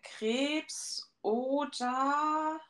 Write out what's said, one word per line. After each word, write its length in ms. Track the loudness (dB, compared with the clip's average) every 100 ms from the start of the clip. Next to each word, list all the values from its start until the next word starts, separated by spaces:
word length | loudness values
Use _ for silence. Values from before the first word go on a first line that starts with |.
Krebs 1080 | -16 -4 0 2 2 0 -2 -8 -8 -8 -10 _
oder 1400 | 0 0 2 0 0 -2 -2 2 2 4 2 2 0 -2 -8